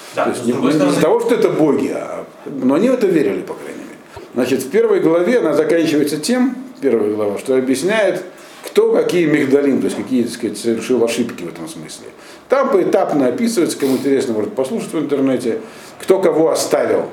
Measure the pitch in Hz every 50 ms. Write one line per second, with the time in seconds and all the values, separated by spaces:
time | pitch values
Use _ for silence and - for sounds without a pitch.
0 | - - - - - 117 - - 123 120 123 - 123 139 156 151 143 147 143 -
1 | 151 170 226 233 233 233 240 - - - - 143 156 147 123 - - - - -
2 | - - - - - - - - - - 147 131 131 127 139 175 226 262 254 -
3 | 208 180 170 151 127 101 92 87 - - - - - 73 - - - - - -
4 | - - - - - - - 123 127 123 135 104 92 - 190 226 233 214 202 180
5 | - 160 165 175 180 226 254 226 170 156 147 151 156 156 170 165 151 - 147 151
6 | 143 151 156 147 - - 247 254 240 262 - - - - - - 139 131 117 113
7 | 104 107 107 107 107 104 98 95 - 131 131 131 127 131 127 - 165 190 220 220
8 | 202 185 - - - - - - - - - - - - - 202 226 226 - 165
9 | 151 151 165 175 165 147 147 147 135 127 131 143 139 139 123 - - - - -
10 | 101 - 131 120 113 - - - 113 101 - - - 117 113 113 - - 127 113
11 | 117 113 - 127 113 - - - 85 82 - - 80 - - 80 76 - - -
12 | - 110 - - - - - - - - 254 277 262 - 208 180 170 - - 190
13 | - - - 143 131 123 - - 233 - - 180 151 113 - - 143 131 131 120
14 | 131 139 135 123 - 120 107 107 101 - - 131 127 - 226 196 - - 175 160
15 | 143 - 143 135 135 135 127 113 113 113 110 - - - - - - - - -
16 | - - 190 190 185 165 147 156 160 143 123 - - - - 135 120 110 98 87
17 | - -